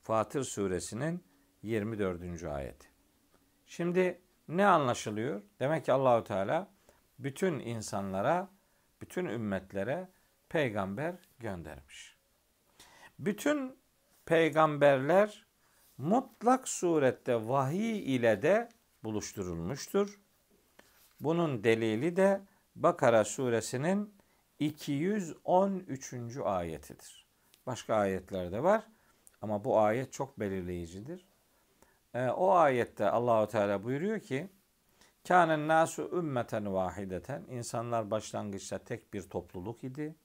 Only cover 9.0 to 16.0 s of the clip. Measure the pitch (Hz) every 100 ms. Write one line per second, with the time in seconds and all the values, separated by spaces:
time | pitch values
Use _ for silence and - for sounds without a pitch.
9 | - - 175 117 110 95 - 98 101 160
10 | 185 _ _ _ _ 170 135 104 95 101
11 | 156 190 _ _ 113 90 76 73 - -
12 | - _ _ _ _ _ _ _ - -
13 | - - 151 208 294 294 262 - _ _
14 | _ _ - 165 160 147 156 147 143 139
15 | 139 180 214 - _ _ _ _ _ -